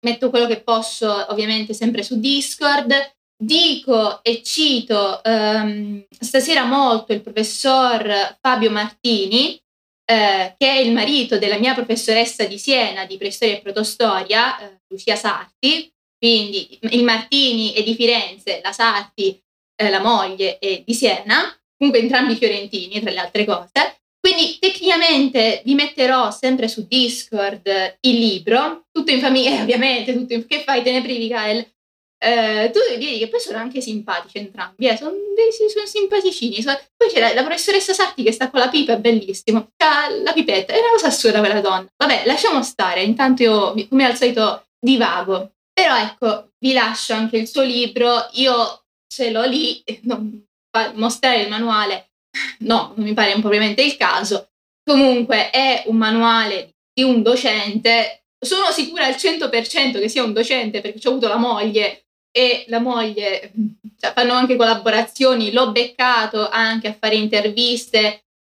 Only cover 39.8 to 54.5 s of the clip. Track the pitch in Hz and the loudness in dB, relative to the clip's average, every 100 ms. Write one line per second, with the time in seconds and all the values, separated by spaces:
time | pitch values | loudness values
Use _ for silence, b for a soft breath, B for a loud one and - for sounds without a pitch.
39.8 | 311 285 294 - - 320 - - - - | 2 2 0 -2 -2 -2 0 -2 0 2
40.8 | 466 453 311 - 226 208 208 208 202 185 | 4 4 2 2 2 4 2 2 0 -2
41.8 | 190 _ 294 247 - 294 440 294 240 - | -4 _ 0 2 0 2 2 0 -2 -2
42.8 | 190 175 202 233 262 254 233 214 196 214 | -2 0 0 2 2 4 4 4 2 -2
43.8 | 202 262 262 240 247 226 214 - - _ | 0 2 2 2 0 2 0 -2 -12 _
44.8 | 240 262 220 175 185 190 220 _ _ - | 2 2 2 -2 -2 -4 -4 _ _ 0
45.8 | 359 247 214 - 226 208 - _ 262 262 | 2 2 0 -2 -2 -2 -8 _ 0 2
46.8 | 220 226 - 220 226 226 220 - 269 247 | 0 -2 -4 -2 0 -2 -2 0 0 0
47.8 | 233 254 240 240 226 233 262 240 226 - | -2 0 2 2 -2 0 2 2 0 -4
48.8 | _ _ _ - 240 220 254 262 311 - | _ _ _ -6 -2 0 0 0 -4 -6
49.8 | - 220 220 220 214 - - _ _ 226 | -12 -10 -6 -6 -6 -10 -20 _ _ -2
50.8 | 220 214 226 240 262 240 202 214 233 214 | -2 -2 -2 0 0 2 0 -2 0 0
51.8 | 208 190 - _ _ B 269 B 220 233 | 0 -4 -10 _ _ B -10 B 0 0
52.8 | - 214 208 214 208 202 214 208 214 214 | 0 -4 -2 0 2 2 2 2 2 2
53.8 | 285 285 185 - 214 196 - | 0 0 0 0 -2 -4 -6